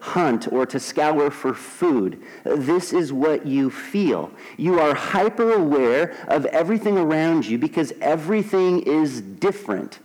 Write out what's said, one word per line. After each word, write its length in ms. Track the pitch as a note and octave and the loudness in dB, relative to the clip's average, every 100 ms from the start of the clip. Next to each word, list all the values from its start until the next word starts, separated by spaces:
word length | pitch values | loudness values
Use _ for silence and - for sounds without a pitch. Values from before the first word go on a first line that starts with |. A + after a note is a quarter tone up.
hunt 500 | - F3+ D#3+ - - | -4 0 2 0 0
or 140 | B2 | -2
to 160 | B2+ C3+ | 0 -4
scour 500 | - - D3+ D3+ C#3+ | -6 0 2 2 0
for 220 | C#3 C#3 | 0 -4
food, 720 | A#2+ - - F3 C3 F#2 - - - | -6 -10 -2 0 2 0 -4 -16 -8
this 500 | - D3 C3 F3 F3+ | -2 -2 0 0 0
is 180 | F3 D3+ | -2 -2
what 320 | C3+ D3+ D3+ | 0 0 0
you 240 | D3 C3+ C3+ | 0 0 0
feel. 640 | - - G3+ F3+ F#2 D2+ - - - | -4 -4 0 2 0 -4 -12 -16 -4
You 240 | D#3+ F3 | 0 2
are 140 | D3+ | 2
hyper-aware 1200 | C3 - F#3+ G#3 A3 A3+ A3 D#3 C#3+ B2 C3 E3+ - - | 0 0 0 0 2 2 2 2 2 4 2 0 -4 -2
of 180 | D3+ C3+ | 0 0
everything 500 | D#3 E3+ A3 G#3+ G3 | 0 0 0 2 2
around 480 | D#3+ D#3 E3 D#3+ | 2 2 2 2
you 140 | A2 A#2 | 0 0
because 340 | D#3 - C#3+ - | 0 -2 -2 -2
everything 800 | C#3+ D#3+ D#3 G#3+ G3+ F#3+ F#3 F3+ | 0 0 0 0 2 2 4 2
is 360 | - D#3 D3+ B2 | 2 2 2 -2
different 800 | G2 G2 F#3+ G3 - F#2+ - - | -10 -4 -2 -2 -4 -6 -6 -14